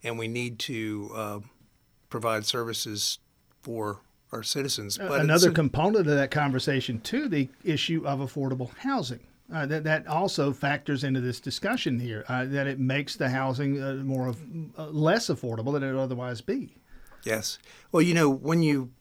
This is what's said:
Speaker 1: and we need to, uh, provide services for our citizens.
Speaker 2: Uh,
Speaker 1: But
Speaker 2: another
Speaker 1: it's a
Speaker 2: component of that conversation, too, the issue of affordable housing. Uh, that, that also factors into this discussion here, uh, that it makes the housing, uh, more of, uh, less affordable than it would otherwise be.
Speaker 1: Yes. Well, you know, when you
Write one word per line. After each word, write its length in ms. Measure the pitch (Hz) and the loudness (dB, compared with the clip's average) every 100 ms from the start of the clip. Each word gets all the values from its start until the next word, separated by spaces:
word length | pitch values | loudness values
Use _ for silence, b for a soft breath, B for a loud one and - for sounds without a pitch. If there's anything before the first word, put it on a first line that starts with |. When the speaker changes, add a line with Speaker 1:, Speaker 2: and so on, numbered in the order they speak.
Speaker 1:
and 140 | 120 117 | -6 -4
we 100 | 113 | -4
need 300 | 117 120 113 | -4 -4 -6
to, 500 | - 120 110 107 104 | -6 -4 -4 -4 -6
uh, 240 | 110 104 104 104 _ _ _ _ _ _ | -6 -6 -8 -12 _ _ _ _ _ _
provide 340 | 120 113 110 107 | -4 0 0 0
services 720 | 123 117 113 117 104 - - _ _ _ _ | -2 -2 -4 -4 -2 -4 -4 _ _ _ _
for 400 | - 113 104 101 _ _ _ | -8 -4 -4 -6 _ _ _
our 120 | 117 | -8
citizens. 540 | 110 143 139 - 104 98 | -4 -4 -2 -4 -4 -6
Speaker 2:
Uh, 100 | 185 | -2
Speaker 1:
But 120 | 143 | 2
Speaker 2:
another 260 | 151 165 175 | 6 8 8
Speaker 1:
it's 40 | |
a 0 | |
Speaker 2:
component 540 | 165 143 123 170 220 165 | 6 2 2 4 4 4
of 80 | 147 | 4
that 140 | 135 | 2
conversation, 720 | 151 143 131 143 139 123 113 | 2 2 0 0 0 0 -4
too, 280 | - 240 294 | -2 -2 0
the 200 | 160 131 - | 0 0 -2
issue 380 | 202 156 - 165 147 | -2 0 0 0 0
of 140 | 139 | -2
affordable 500 | 135 - 135 131 127 - | -2 -2 -2 -2 -6 -6
housing. 440 | 262 277 135 143 - _ _ | -2 -2 -2 -8 -14 _ _
Uh, 120 | 160 139 | -6 -2
that, 180 | 156 | -2
that 220 | 156 156 - | 2 0 0
also 460 | 151 190 - 139 | 0 0 2 2
factors 500 | 131 139 143 - 143 | 2 0 -2 0 -2
into 160 | 139 131 | 2 0
this 200 | 123 123 | 0 -4
discussion 580 | - - 196 247 - 120 | -6 -4 -2 0 0 0
here, 260 | 123 110 - | -2 -6 -4
uh, 160 | 127 | -2
that 220 | 131 139 139 | 0 0 0
it 120 | 135 | 0
makes 380 | 127 135 147 - | 2 2 -2 -2
the 120 | 139 | 0
housing, 520 | 131 135 127 143 139 | 0 0 0 0 0
uh, 120 | 135 135 | -2 -4
more 240 | 135 131 127 | -2 0 -2
of, 120 | 117 156 165 156 - | -4 -8 -10 -10 -10
uh, 80 | 156 | -6
less 400 | 156 156 208 - | 2 4 4 2
affordable 440 | 156 127 113 117 | -2 -2 -2 0
than 100 | 147 | 0
it 100 | 135 | 0
would 60 | 131 | 0
otherwise 400 | 131 123 123 120 | -2 -2 -4 -8
be. 360 | - 262 - - _ b b b - | -4 -4 -4 -14 _ b b b -4
Speaker 1:
Yes. 320 | 110 107 - B B B | -2 -2 -10 B B B
Well, 120 | 175 | 4
you 120 | 165 | 4
know, 160 | 170 151 | 6 4
when 320 | 135 135 165 | 4 2 4
you 280 | 160 143 123 - | 4 2 -2 -10